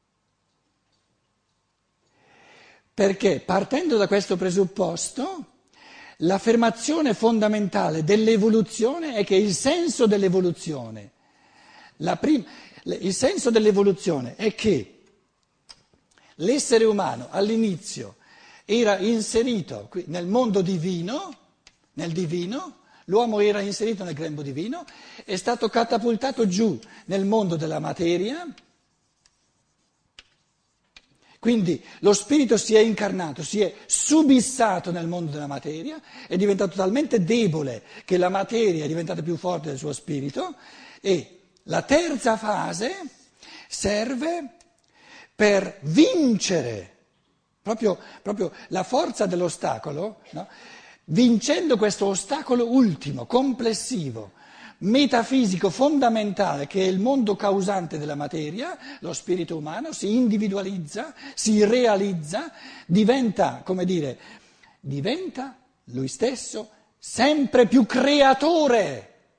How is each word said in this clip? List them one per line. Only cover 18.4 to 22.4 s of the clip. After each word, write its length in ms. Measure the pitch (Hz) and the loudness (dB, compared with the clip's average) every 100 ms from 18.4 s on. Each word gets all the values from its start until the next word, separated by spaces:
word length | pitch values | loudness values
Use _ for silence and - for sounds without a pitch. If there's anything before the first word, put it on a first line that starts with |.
| - - - | -20 -14 -2
era 340 | 226 214 190 | 2 2 2
inserito 880 | 208 226 202 226 247 220 143 110 104 | 2 0 0 0 0 -2 -4 -10 -12
qui 140 | 180 160 | -12 -8
nel 220 | 175 175 | -8 -2
mondo 340 | 233 240 196 | 0 2 0
divino, 720 | 185 180 180 175 175 294 381 - _ _ - _ _ | 0 -2 -2 -4 -6 -8 -10 -16 _ _ -20 _ _
nel 180 | - 170 | -10 -6
divino, 640 | 165 165 175 | -4 -4 -4